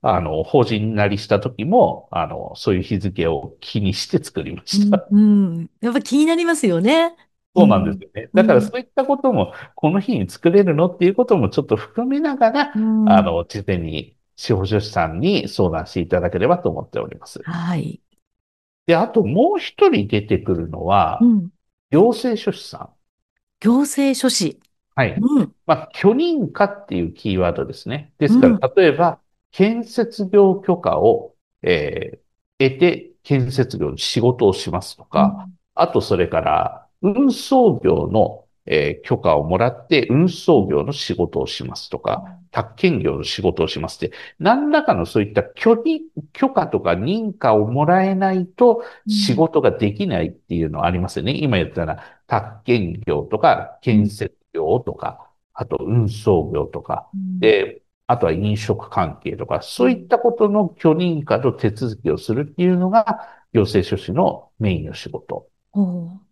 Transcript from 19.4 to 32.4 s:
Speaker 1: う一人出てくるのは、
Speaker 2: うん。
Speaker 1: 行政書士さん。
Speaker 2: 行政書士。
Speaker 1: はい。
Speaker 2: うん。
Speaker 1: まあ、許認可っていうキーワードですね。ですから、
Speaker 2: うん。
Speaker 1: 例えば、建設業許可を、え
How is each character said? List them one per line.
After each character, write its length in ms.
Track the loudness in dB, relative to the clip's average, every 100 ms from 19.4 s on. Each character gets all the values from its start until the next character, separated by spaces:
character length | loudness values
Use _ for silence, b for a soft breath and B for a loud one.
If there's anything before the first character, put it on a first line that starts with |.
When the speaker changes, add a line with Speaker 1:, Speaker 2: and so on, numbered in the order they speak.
| 2 0
Speaker 1:
う 20 |
一 300 | -6 2 4
人 180 | 4 0
出 140 | -2
て 180 | 0 -2
く 140 | 0
る 160 | -4 -4
の 160 | -8 0
は、 340 | 2 2 2
Speaker 2:
う 40 | 4
ん。 240 | 4 0 _ _ _ _
Speaker 1:
行 180 | 4 4
政 320 | 4 -2 -4
書 120 | -4
士 160 | -8 -12
さ 80 | -16
ん。 120 | -18 _ _ _ _ _ _ _
Speaker 2:
行 200 | 2 2
政 380 | 2 0 0 0
書 120 | 0
士。 320 | 0 -4 -6 _ _ _ -2
Speaker 1:
は 80 |
い。 140 | -2 0
Speaker 2:
う 220 | 0 2
ん。 120 | 0 _ -2
Speaker 1:
ま 180 | -2
あ、 60 | -2
許 200 | 0 2
認 380 | 4 0 -2 -4
可 120 | -2 -2
っ 200 | -2 -8
て 100 | -6
い 60 |
う 100 | -6
キ 200 | -6 -4
ー 60 | 0
ワ 120 | 0
ー 40 |
ド 120 | -2 -6
で 80 |
す 160 | -10 -10
ね。 240 | -10 -12 _
で 120 | 2
す 100 | 6
か 80 | 6
ら、 60 |
Speaker 2:
う 20 | 4
ん。 40 | 2 4
Speaker 1:
例 100 | 4
え 40 |
ば、 260 | 4 0 -2 _ _ _
建 320 | 0 2 2
設 440 | -6 -4 -4 -4 0
業 300 | 4 4 4
許 200 | 0 0
可 220 | 0 2
を、 340 | 4 2 -2 _ _ _
え 560 | 0 0 0 -6 -10 -14 _ _